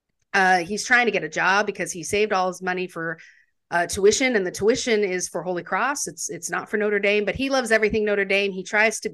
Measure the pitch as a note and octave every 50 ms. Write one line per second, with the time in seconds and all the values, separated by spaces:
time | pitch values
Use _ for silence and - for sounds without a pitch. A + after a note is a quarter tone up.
0 | _ _ _ _ _ _ - G3+ F#3+ F#3 F#3 F3+ E3+ E3+ G#3 G3+ - - B3 A#3+
1 | A#3+ A3+ F#3+ F3+ D#3+ D#3 E3 F3 E3 F3+ F#3+ G3+ G#3 G#3 F#3+ - F3+ E3 - F3+
2 | D#3 - G#3 G3+ G#3+ G#3 G#3 F#3+ F#3 F#3 F3 - F#3 F#3 F3+ F#3 F3+ F3+ - E3+
3 | E3 E3 E3 E3 - - - _ _ _ _ _ _ _ - E3+ F3 E3+ - -
4 | F#3+ G#3 G#3+ - C4+ B3+ B3 G#3 F#3 F3+ D#3+ - F#3+ G#3+ B3+ A#3+ - C4 A3 G#3
5 | G#3 F#3 F#3 F3+ F3 - - F3+ E3 F3+ F3+ F3 E3 - F#3+ F#3+ A3+ C4 D4 C#4+
6 | - - D#3 - - - - F3 F3 - E3+ F3+ - - - G#3+ G#3 G#3+ G#3 G3+
7 | G3+ G3+ G#3 G#3 G#3 F#3+ F3 - C4+ C4+ C4+ C4 B3 G#3 A3+ G#3+ G#3+ G#3 A3+ A3
8 | G#3+ G#3+ G3+ G3+ G3 F#3+ F#3+ G3 G3+ G3+ F#3 F#3 F3+ - - G#3 A3 A3+ G#3 -
9 | - A3